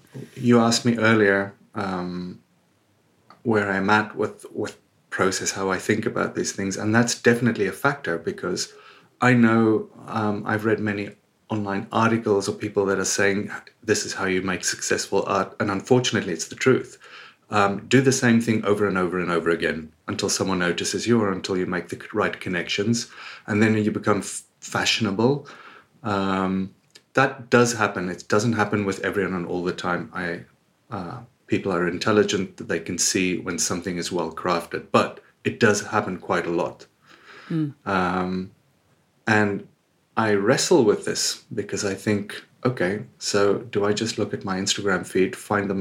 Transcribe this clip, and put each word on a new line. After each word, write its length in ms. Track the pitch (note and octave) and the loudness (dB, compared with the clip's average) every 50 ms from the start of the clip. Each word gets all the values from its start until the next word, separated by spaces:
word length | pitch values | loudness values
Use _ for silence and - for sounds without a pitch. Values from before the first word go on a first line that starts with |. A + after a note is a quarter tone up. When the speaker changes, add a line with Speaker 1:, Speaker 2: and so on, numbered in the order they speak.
| _ _ - C3+ - - - | _ _ -18 -16 -16 -14 -10
Speaker 1:
you 240 | C3+ C3 A#2+ A#2+ A#2 | 0 4 6 6 6
asked 260 | A#2 A#2 A#2 - - | 6 4 2 2 2
me 120 | A#2+ A#2 A2+ | 0 2 4
earlier, 560 | A2 A2 A2+ A2 G#2 G2 G2 G2 G2+ G2+ - _ _ _ - | 4 4 6 6 6 4 4 4 0 -2 -6 _ _ _ -8
um, 640 | G#2+ G2+ F#2+ F#2 F2+ F2+ F2+ F2+ F2+ F2+ F2+ F#2 - _ _ _ _ _ _ _ _ _ _ _ _ _ _ _ _ _ - - _ - | -6 -6 -4 -4 -6 -6 -6 -6 -8 -8 -10 -12 -14 _ _ _ _ _ _ _ _ _ _ _ _ _ _ _ _ _ -20 -20 _ -2
where 260 | A#2 A2 G#2 G2+ G2+ | 0 2 2 2 2
I'm 180 | G2 G2 G2 G2+ | 0 0 2 4
at 260 | G#2+ G#2+ G#2+ G#2+ - | 4 2 2 0 -2
with, 300 | - G#2+ G2+ - - - - - | -4 -4 -4 -4 -10 -18 -12 -8
with 240 | - G#2+ G2 - - _ _ _ _ _ _ | -8 -8 -8 -10 -14 _ _ _ _ _ _
process, 420 | - - F#2 F#2+ F#2+ - F#2 E2+ | -2 0 0 0 0 -2 -4 -4
how 180 | - G2 F#2+ F#2+ | -4 -2 -2 -2
I 80 | F#2+ F2+ | -2 0
think 260 | - - A2 - - | 0 0 -2 0 -2
about 300 | - - G2 F#2 F2 - | -2 -2 -2 -2 -2 -2
these 160 | F2 F2+ - - | -4 -4 -4 -4
things, 240 | - G2 G2 F#2+ G2+ | -4 -4 -4 -4 -4
and 160 | G#2 G#2+ A2 | -2 2 2
that's 240 | A#2 A#2+ A#2 - - | 2 2 2 -2 2
definitely 460 | - A#2+ A#2 A#2 B2+ A2+ G#2 - G2+ F#2 | 4 4 4 4 4 0 2 2 0 -2
a 40 | - | -2
factor 440 | - - C#3+ C#3+ - - E2+ E2+ D#2+ | -2 -2 -2 -2 -2 -4 -4 -4 -4
because 560 | - G2 - - - F2 F#2 - - - - - - - - - - _ _ - | -4 -6 -8 -6 -4 -4 -4 -4 -6 -8 -12 -18 -20 -20 -20 -20 -20 _ _ 0
I 120 | B2 B2 B2+ | 2 4 6
know, 560 | A#2+ A#2 A2+ A2+ A2+ A2+ A2 A2 G#2 - - - - - - | 6 6 6 6 6 6 4 4 2 0 -6 -12 -18 -14 -8
um, 360 | F2+ A2 G#2+ G#2 G#2 G2+ G#2 | -4 -2 -2 -2 -2 -4 -2
I've 180 | G#2 G#2+ G#2+ G#2 | -2 -2 0 0
read 140 | A2+ G#2+ G#2+ | 0 0 0
many 300 | G#2+ G#2 G2+ G2+ G2+ G#2 - - _ _ _ _ _ - | 0 -2 -4 -4 -6 -8 -10 -16 _ _ _ _ _ -6
online 380 | A#2 G#2+ G2+ G2+ G2 G2 - - - | -6 -4 -4 -4 -4 -4 -4 -2 0
articles 560 | A2 A2+ A2+ A#2 A2+ - A2 G2+ G2 G2 - | 2 2 4 2 2 2 2 2 2 2 0
of 100 | G#2 - | -4 -4
people 260 | - G2+ - G#2 G2 F#2+ | -6 -2 0 0 2 2
that 120 | G2 F#2+ | 2 0
are 60 | F#2 | 0
saying, 440 | - - - G2+ G2+ G2 G2+ - - - - - - - _ | -2 0 2 2 2 2 0 -4 -6 -10 -14 -16 -20 -20 _
"This 240 | - G#2+ G2+ - - | -2 0 0 0 0
is 80 | - - | -4 -6
how 100 | - G2 | -4 -2
you 160 | F#2+ F#2 F#2 | -2 0 0
make 240 | F2+ F#2+ F#2 F2 - | 0 -2 -4 -4 -4
successful 580 | - - - - - - F#2 - - G#2 F#2+ - - | -4 -4 -4 -2 -2 -2 -2 -2 0 -2 0 0 0
art," 280 | G2+ G2 F#2+ - - - | 0 0 -2 -2 -4 -4
and 100 | B2 G#2+ | -2 -2
unfortunately, 640 | G2 G#2 - - B2+ B2+ B2+ - - G2+ - F#2+ E2+ | -2 -4 2 4 4 4 4 2 0 0 0 -2 -4
it's 160 | - - - | -6 -8 -10
the 60 | - | -8
truth. 420 | - - C3+ B2+ - - - - - - - - - - - - _ _ - | 0 2 2 2 2 0 -6 -16 -20 -20 -20 -20 -20 -20 -20 -20 _ _ -2
Um, 360 | G#2+ G#2 G2+ G2+ G2 F#2+ - - | 0 2 2 2 0 -2 -2 2
do 140 | A#2+ C3+ | 2 4
the 100 | C3+ C3+ | 6 4
same 300 | B2 - C3 A#2+ A#2 A2+ | 4 4 4 4 4 6
thing 240 | A2+ A#2 A2 G#2+ - | 4 2 0 0 2
over 200 | G2 G#2 G#2 G#2 | 0 2 2 2
and 120 | G2+ F#2+ F#2 | 2 2 0
over 200 | F2+ E2+ F2+ F2+ | 0 0 0 -2
and 140 | F2 F2 | -2 0
over 180 | E2+ E2 D#2+ E2 | 0 0 2 0
again 440 | E2+ D#2+ E2 D#2 D#2 D#2+ D#2 D#2 - _ _ - | 0 0 0 -2 -2 -4 -8 -12 -16 _ _ -8
until 180 | G#2 G2+ - F#2 | -4 -2 -2 -2
someone 300 | - - G#2 F#2+ F#2+ F#2 | -2 -2 -2 0 0 0
notices 480 | F2+ F2 F2 - G2 - - F#2 - A2 | 0 0 0 -2 -2 -4 -4 -2 0 2
you 140 | A#2+ A#2 | 2 2
or 100 | G#2+ G2 | 2 2
until 240 | F#2+ F#2 - - G2 F#2 | -2 -2 -4 -4 -2 -2
you 80 | F2+ | -2
make 220 | F2+ F#2 F2 F2 - | -2 -4 -4 -6 -6
the 80 | F#2+ | -10
c-, 60 | - - - - | -12 -12 -6 -2
right 240 | G#2+ F#2+ F2 - - | 0 0 0 -2 -4
connections, 680 | - F#2+ F2+ E2+ D#2+ - - - G2+ A2+ A#2 A#2 - - - - - - - - - - | -6 -4 -4 -4 -4 -4 -4 -2 0 0 0 0 -2 -6 -12 -18 -18 -18 -18 -14 -6 -2
and 160 | G#2+ G#2 A2 | 2 4 4
then 140 | G#2+ A2 A2 | 4 4 2
you 140 | G#2 G#2+ | 2 0
become 260 | G2+ G2+ - A2 G#2 G2 | -2 0 0 0 0 0
f-, 240 | F#2 - - - - _ _ _ | 0 -4 -8 -12 -14 _ _ _
fashionable. 880 | - - - G2 F2+ - - - A#2 G2 G2 G#2+ A2+ B2+ D3 C#3+ - - - - - - - - - _ _ _ - | -10 -6 -4 -2 0 0 0 0 0 0 0 2 2 2 2 0 -4 -10 -18 -20 -20 -20 -20 -20 -20 _ _ _ -6
Um, 720 | A2 G2+ G2 G2 G2 F#2+ F#2+ F#2+ F#2+ F#2+ F#2+ F#2+ F#2+ - _ _ _ _ - _ _ - | -4 -2 -2 0 0 0 0 0 0 0 -2 -2 -4 -8 _ _ _ _ -20 _ _ 2
that 360 | C3+ C3+ C3+ - - A#2+ - | 2 2 2 0 -6 -2 2
does 240 | - A#2+ A#2+ A#2 A#2 | 4 6 6 4 2
happen. 360 | A2 G#2+ G2 - G#2 F2+ F2+ | 0 -2 -2 -2 -4 -6 -6
It 180 | F2 - - - | -6 -8 -4 0
doesn't 260 | A2 G#2+ A#2 A#2+ A2+ | 0 2 2 2 0
happen 300 | A2 G#2 G2+ - G#2 G2+ | 0 0 0 0 0 0
with 140 | G2 F#2 - F#2+ | -2 -2 -2 -4
everyone 400 | F#2+ F#2 G2+ F#2+ F2+ F#2 F2+ E2+ | -4 -2 -2 -2 -2 -2 -4 -4
all 180 | F2 F2 F2+ F2 | -4 -4 -4 -2
the 80 | F2+ F2 | -4 -4
time. 380 | - - F2+ F2 F2 E2 - - | -4 -4 -4 -4 -4 -6 -8 -10
I, 280 | F#2 F#2 E2+ E2+ - - - _ _ _ _ _ _ _ - | -8 -6 -6 -6 -8 -12 -16 _ _ _ _ _ _ _ -12
uh, 280 | A2+ F#2+ F2+ F2 F2+ - - - _ _ _ - | -10 -10 -10 -10 -12 -14 -16 -20 _ _ _ -4
people 240 | A2 F#2 - G2 | -2 -2 0 0
are 160 | F2+ E2+ F2 F2 | 0 0 0 -2
intelligent, 800 | E2+ E2+ - A2+ G#2+ G#2 G2 G#2 - F#2+ F#2 F#2+ - - - - | -2 -2 0 2 4 4 4 4 0 -2 -4 -6 -8 -12 -8 -6
they 140 | F#2 E2+ | -6 -6
can 160 | - - F2+ E2+ | -4 -6 -4 -2
see 400 | - - - G2 F#2 F#2 F2+ E2+ | -2 0 0 2 0 0 0 -2
when 180 | - F#2 F2 E2 | -4 -6 -6 -4
something 400 | - - G2 F2 - G2 F2 F2 | -4 -4 -4 -4 -4 -6 -6 -6
is 140 | E2 - | -6 -4
well 200 | F#2+ F2 E2 D#2+ - | -4 -4 -4 -4 -6
crafted, 540 | - - F2+ F2 E2+ - - - D#2+ - - | -4 -2 -2 -2 -2 -4 -6 -10 -10 -4 0
but 300 | - A2 F#2+ - - - - _ _ _ - | 0 2 2 0 -4 -12 -20 _ _ _ -6
it 160 | - A#2 - | -6 0 4
does 200 | A#2 G#2+ G2+ G2 - - | 4 4 4 2 -2 -2
happen 300 | A2 G#2+ G#2+ G2+ F#2 F2 | -2 -2 -2 -2 -6 -8
quite 260 | - - F#2+ F2 F2 | -4 -2 -2 -2 -2
a 60 | F2 | -2
lot. 340 | E2+ E2+ D#2+ C2 - - - - _ _ _ _ - - - - - - - - | -2 -2 -2 -4 -6 -12 -20 -20 _ _ _ _ -20 -20 -20 -20 -20 -20 -8 -4
Speaker 2:
Mm. 240 | F3 D#3+ D#3 C#3+ - - - | -2 -2 -2 -2 -6 -8 -4
Speaker 1:
Um, 680 | G2+ G2 F#2 F2+ F2+ F2+ F#2 F#2 F#2 F#2 F#2 F#2 - - _ _ _ _ _ _ _ _ _ _ _ _ _ _ | -2 0 0 0 0 0 -2 -2 -2 -4 -4 -6 -8 -12 _ _ _ _ _ _ _ _ _ _ _ _ _ _
and 400 | - A2 G#2+ G#2 G2+ G2 G2 - - _ _ _ _ _ _ _ _ _ A2 | 2 2 2 2 2 0 -4 -8 -12 _ _ _ _ _ _ _ _ _ 0
I 160 | A2+ G#2+ G#2 | 2 2 2
wrestle 500 | G2 G2 A2 C#3 C#3+ - - F#3 D#3 A#2 | 2 4 2 2 2 4 4 4 6 6
with 220 | G#2 F#2+ - - | 6 4 2 0
this 380 | F#2 F2 - - - - - - _ - | -4 -4 -4 -4 -4 -6 -6 -12 _ -10
because 300 | G#2 G2 - - F#2+ G#2 | -8 -6 -6 -4 -4 -2
I 80 | G2 F#2+ | -2 -4
think, 500 | - - A2 G#2 G2+ G2+ - - - - _ _ _ - | -2 0 0 0 0 -2 -6 -10 -14 -16 _ _ _ -2
"Okay, 380 | B2+ B2+ - - F3+ G3+ G#2+ - - - _ | -2 0 0 0 -2 -2 -4 -6 -10 -14 _
so 400 | - - - G2+ G2+ G2+ G2 - - - | -6 -2 2 2 4 4 2 0 -2 -4
do 140 | - G#2 G2+ | -2 0 0
I 80 | G#2 G#2 | 2 0
just 240 | - A2+ A2 - - | 0 -2 -2 -2 -4
look 160 | G#2 - - | -4 -4 -4
at 100 | - - | -6 -6
my 120 | F#2+ F#2 F#2 | -4 -4 -2
Instagram 460 | G2 G2 - - G2+ G2+ F#2 F2 F2+ | -2 -2 -2 -2 0 0 0 0 -2
feed, 300 | - - - F#2 F#2+ - | -2 2 2 2 2 0
find 340 | - - - G#2+ G2+ G2+ G2 | -6 -4 -2 0 0 0 0
the 60 | F#2+ G2 | -2 0